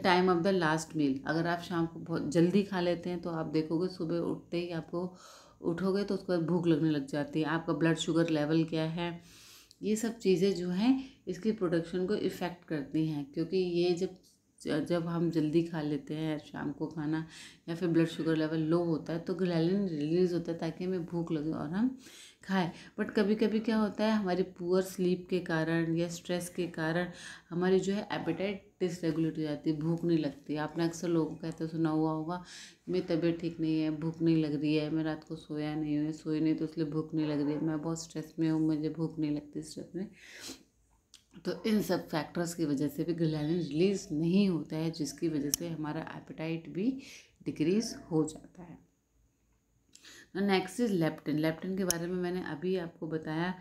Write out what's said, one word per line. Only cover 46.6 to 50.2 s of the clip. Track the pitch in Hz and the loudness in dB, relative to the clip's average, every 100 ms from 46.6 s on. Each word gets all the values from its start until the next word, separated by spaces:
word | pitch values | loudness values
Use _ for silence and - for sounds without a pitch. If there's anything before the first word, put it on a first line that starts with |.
| 156 | -6
भी | 147 226 262 - - - _ - | -2 -2 -2 -8 -20 -20 _ -8
decrease | 143 156 208 233 - - | 0 2 2 2 -6 -2
हो | 156 | 0
जाता | 151 - - - | 0 -4 -18 -20
है। | 175 165 _ _ _ _ _ _ _ _ _ _ _ - - - | -18 -18 _ _ _ _ _ _ _ _ _ _ _ -20 -20 -20